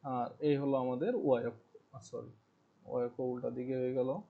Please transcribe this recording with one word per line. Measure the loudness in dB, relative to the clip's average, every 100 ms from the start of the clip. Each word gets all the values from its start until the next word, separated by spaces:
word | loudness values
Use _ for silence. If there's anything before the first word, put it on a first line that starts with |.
আর | -2 -2 -2 0 2
এই | 4
হলো | 4 2
আমাদের | 2 0 0 2
ওয়াই | 4 4 4
অক্ষ, | -6 _ -20 _ -20
আহ, | -12
সরি, | -12 -12 -18 _ _ _ _ -6
ওয়াই | -2 -2
অক্ষ | -2 -4
উল্টা | -2 -4 -4
দিকে | -4 -2
হয়ে | 0 0
গেল। | 0 -2 -6